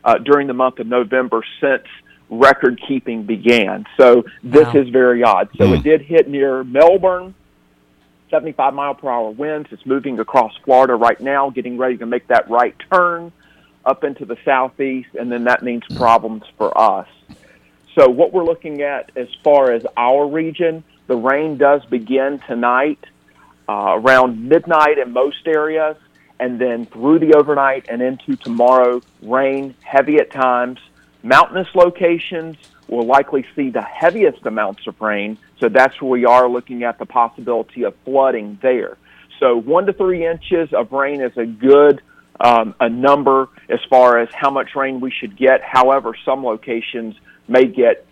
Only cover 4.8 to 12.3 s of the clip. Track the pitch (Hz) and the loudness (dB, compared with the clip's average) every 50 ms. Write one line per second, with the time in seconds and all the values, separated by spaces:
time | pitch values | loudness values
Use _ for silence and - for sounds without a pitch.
4.8 | 135 123 120 131 127 127 123 120 120 113 101 92 104 104 - - 101 98 92 76 | 0 2 0 2 2 4 2 2 2 2 2 2 0 -4 -2 0 2 2 2 0
5.8 | - 147 156 151 143 147 170 165 147 139 143 143 139 139 131 131 131 127 123 135 | 2 2 2 0 0 2 2 2 2 2 0 -2 0 0 -2 -4 -6 -2 2 6
6.8 | 160 170 190 196 180 190 180 180 180 190 196 _ _ _ _ _ _ _ _ _ | 6 6 6 4 2 0 -2 -2 -8 -14 -20 _ _ _ _ _ _ _ _ _
7.8 | _ _ _ _ _ _ _ _ _ _ - 156 151 160 143 - 135 139 135 139 | _ _ _ _ _ _ _ _ _ _ -4 -4 -4 -4 -6 -4 -4 -2 -2 -4
8.8 | 143 143 135 _ - 135 120 120 113 107 107 117 147 151 156 151 147 - 113 98 | -6 -8 -8 _ -6 -6 -4 -4 -4 -6 -8 -10 -8 -8 -8 -10 -10 -14 -20 -18
9.8 | _ 131 131 139 120 139 127 107 110 - - 135 113 107 - - _ 139 127 127 | _ -4 -4 -4 -4 -6 -8 -8 -8 0 0 0 0 0 -6 -12 _ 2 4 4
10.8 | 135 131 123 110 117 117 113 - 117 135 139 139 139 139 120 127 113 123 123 120 | 4 4 2 2 2 0 0 -2 -4 -4 -2 -2 -2 -4 -6 -10 -10 -10 -8 -6
11.8 | 127 127 123 110 117 117 123 123 _ _ | -4 -4 -4 -6 -6 -6 -6 -6 _ _